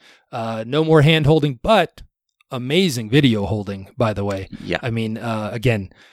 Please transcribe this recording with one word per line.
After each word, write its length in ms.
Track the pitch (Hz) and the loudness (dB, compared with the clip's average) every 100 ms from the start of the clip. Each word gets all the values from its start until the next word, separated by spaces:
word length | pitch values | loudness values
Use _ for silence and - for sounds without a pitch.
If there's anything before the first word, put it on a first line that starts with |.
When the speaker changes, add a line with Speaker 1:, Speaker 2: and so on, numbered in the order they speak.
| _ _ _ | _ _ _
Speaker 1:
Uh, 320 | 123 113 110 113 | -8 -6 -8 -4
no 180 | 147 160 | -2 4
more 160 | 160 | 6
hand 240 | 147 156 147 | 6 4 4
holding, 340 | 160 147 123 | 4 2 -2
but 420 | 202 214 156 - - _ _ _ _ | 0 2 0 -6 -20 _ _ _ _
amazing 580 | 127 123 170 190 123 107 | -10 -2 2 2 0 0
video 360 | 139 139 107 95 | 4 4 2 0
holding, 440 | 107 101 98 95 - | -4 -4 -10 -10 -4
by 160 | 113 | -2
the 100 | 101 | -2
way. 240 | 101 98 95 - | -4 -6 -8 -12
Speaker 2:
Yeah. 140 | 98 85 | -8 -6
Speaker 1:
I 80 | 127 | -4
mean, 280 | 113 110 110 | -4 -4 -6
uh, 320 | 117 110 107 | -6 -6 -6
again, 400 | 113 120 110 95 _ _ | -4 -2 -2 -4 _ _